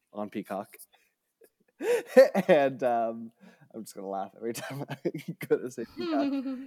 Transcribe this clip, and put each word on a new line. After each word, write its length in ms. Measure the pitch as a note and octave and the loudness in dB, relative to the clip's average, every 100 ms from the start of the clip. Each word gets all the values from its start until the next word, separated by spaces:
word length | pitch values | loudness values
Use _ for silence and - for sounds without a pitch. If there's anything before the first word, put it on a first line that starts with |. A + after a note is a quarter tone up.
| _ | _
on 180 | G#2 G#2 | -10 -8
Peacock. 460 | A2 F#2 G2 G#2 - - _ _ _ _ _ - _ _ - | -8 -6 -8 -8 -16 -20 _ _ _ _ _ -20 _ _ -6
<laughs> 680 | G4 A#4+ - B3+ C4 G3 - | 0 0 6 8 8 6 4
And, 340 | D#3 C#3 C3 | 6 4 0
um, 480 | B2+ A#2+ A#2 A#2 A2+ _ - - C#3+ | 0 0 0 -4 -12 _ -20 -20 -18
I'm 100 | A2+ | -16
just 120 | G2+ - | -14 -12
gonna 120 | G2 | -8
laugh 240 | G2 G2 - | -8 -8 -8
every 180 | A#2 | -8
<laughs> 0 | |
time 320 | A#2 - C#3 C#3+ | -8 -8 -10 -10
I 60 | C#3 - D#3 - - - | -6 -6 -6 -10 -10 -2
go 100 | D3+ | -2
to 140 | B2 | -2
say 140 | - - - | -10 -12 -8
Peacock. 600 | F4 D4 C#4+ C#4 C4 C4 | -4 -2 0 -2 -6 -10